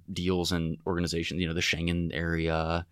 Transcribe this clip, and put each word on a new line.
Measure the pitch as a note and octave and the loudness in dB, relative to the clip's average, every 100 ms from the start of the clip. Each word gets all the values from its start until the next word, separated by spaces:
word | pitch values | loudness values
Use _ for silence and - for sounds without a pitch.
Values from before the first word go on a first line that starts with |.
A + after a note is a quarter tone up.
| - | -6
deals | F2+ F2 F#2 F2 | -4 0 2 2
and | F2+ E2 D#2+ - | 0 0 -2 -2
organizations, | F2+ F2 E2 E2 D2+ | 0 0 -2 -2 -2
you | F2+ | 0
know, | |
the | E2 | 0
Schengen | F2+ - E2+ E2+ E2+ | 0 0 0 0 0
area | - E2 E2 D#2+ D#2+ D#2+ E2+ E2+ | -2 0 0 2 2 0 -2 -4